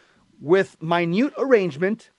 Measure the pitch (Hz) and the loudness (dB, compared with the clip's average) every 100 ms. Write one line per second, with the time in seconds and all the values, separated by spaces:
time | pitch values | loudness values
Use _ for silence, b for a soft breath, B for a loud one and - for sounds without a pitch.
0 | b b b _ 139 190 190 - 160 170 | b b b _ 0 2 2 -6 -4 -2
1 | 170 180 277 - 262 240 185 135 185 226 | 0 0 -2 -2 2 2 2 -4 -4 -4
2 | - | -10